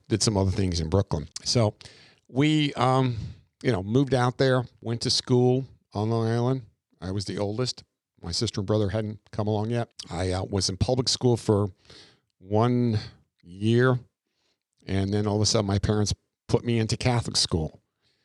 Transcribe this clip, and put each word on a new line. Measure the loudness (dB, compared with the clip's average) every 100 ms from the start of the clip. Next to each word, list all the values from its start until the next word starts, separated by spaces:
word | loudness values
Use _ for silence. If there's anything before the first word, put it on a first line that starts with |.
| -4
did | 0
some | 2 2
other | 2
things | 2 0 -2
in | 0
Brooklyn. | 0 0 -4 -6 -10
So | -2 2 2 0 -12 -20 -20 _ _
we, | 0 2 2 0
um, | 0 2 2 2 -2 -8 -12 _ _
you | -2
know, | -2
moved | 2 0 2
out | 2 0 2
there, | 2 2 -2 _
went | -8 -4
to | -2
school | -2 2 4 4 2 -2 -12 _
on | -4 0
Long | 0 0
Island. | 0 0 -2 -6 _ _ _
I | -8
was | -6
the | -6 -4
oldest. | -4 -4 -6 -6 -14 _ _ _
My | -8
sister | -4 -4 -4
and | -2
brother | 0 0
hadn't | -2 -6 -10 _
come | -6 -2
along | -2 -2
yet. | -4 -6 -10 -10
I, | -6 -2
uh, | -2
was | -2 -2 -2
in | -2
public | -2 0 -2
school | 0 0 0
for | 2 2 0 -6 _ -20 -20 _ _ _
one | -2 2 4 2 2 0 -4 -16 _ _
year, | -20 -4 2 4 4 2 -2 _ _ _ _ _ _ _ -4
and | -2 0
then | 0 0
all | 0
of |
a | 2
sudden | 0 0
my | 0
parents | 0 0 0 -4 _ _ -2
put | -2
me | 0 -2
into | 0 -2
Catholic | 0 0 -2 -2
school, | 0 -2 -4 -8 _ _ _ _